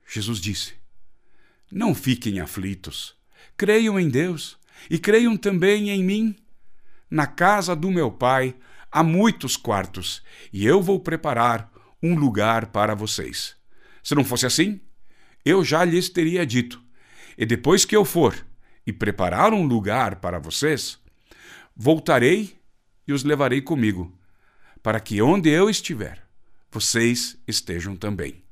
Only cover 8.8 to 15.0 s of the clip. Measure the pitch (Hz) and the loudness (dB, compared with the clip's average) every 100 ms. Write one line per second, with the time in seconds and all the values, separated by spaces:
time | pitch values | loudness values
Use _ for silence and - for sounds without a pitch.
8.8 | - 151 165 170 220 - 135 - - 101 | -6 0 2 4 2 2 -6 -6 -2 -2
9.8 | 90 - 90 - - - - 98 104 185 | -2 -8 -10 -10 -14 -20 -14 -2 4 4
10.8 | 180 196 185 160 156 120 120 113 107 - | 4 0 -2 -6 -4 0 0 0 -6 -20
11.8 | _ _ 165 175 143 104 107 113 110 104 | _ _ 0 2 2 2 2 0 -2 0
12.8 | 107 107 107 - 64 - - - _ - | 0 -2 -6 -6 -8 -10 -12 -14 _ -20
13.8 | - - - 147 127 120 123 - 185 208 | -20 -18 -2 0 0 0 0 0 0 -2
14.8 | - - | -12 -20